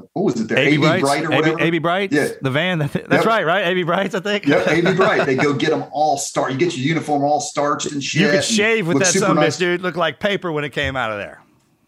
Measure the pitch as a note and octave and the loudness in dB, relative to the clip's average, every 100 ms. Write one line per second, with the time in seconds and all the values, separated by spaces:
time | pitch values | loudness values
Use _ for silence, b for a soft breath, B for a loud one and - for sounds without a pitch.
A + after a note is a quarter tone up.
0 | - - F#3+ A#2 A2 A#2 D3 D3 D3 F3+ | -8 -2 0 0 -2 2 2 4 2 2
1 | C#3 C#3+ - C3 D#3 D#3 D#3 E3 D#3+ F3+ | 2 0 0 0 2 0 0 0 0 -2
2 | G3 D3 C3 - C3+ C3 F3+ F3 C#3+ - | 0 0 -2 -2 -4 -2 0 -2 -2 -4
3 | - F3+ G#3 A3+ D#3+ F3+ F3 F#3 E3 F3 | -2 0 2 2 2 0 0 0 0 0
4 | G3 G3+ F3 G#3 G3+ - - E3 E3+ - | -2 -4 -2 -2 2 2 2 2 2 2
5 | - - D3+ C3 D3+ C3+ - C3+ - C#3+ | 2 2 2 2 0 0 0 0 -2 -2
6 | D3+ C#3 - - C#3 C3+ F3 B2+ C3+ D#3+ | 0 0 -2 -4 -2 0 -2 0 -2 -2
7 | C#3+ D3 C#3+ D3 - - C#3+ C#3+ - C#3+ | -2 0 2 0 -2 -2 -2 -2 -4 -6
8 | C3+ D3 G3+ D4 F#3+ A3 G#3 A3+ E3 F#3 | -4 0 2 2 2 0 2 2 2 2
9 | F#3 F#3+ G3 E3 D#3 - F3+ F3 F#3 D#3+ | 2 2 2 4 2 2 0 0 -2 -2
10 | E3 C3+ G#3 G3 F#3 D3+ C#3+ D#3 C#3 C3 | -2 -2 -2 -2 -4 -4 -4 -4 -4 -2
11 | A#2 G#2 E2+ C#2 _ _ _ _ | -4 -4 -8 -12 _ _ _ _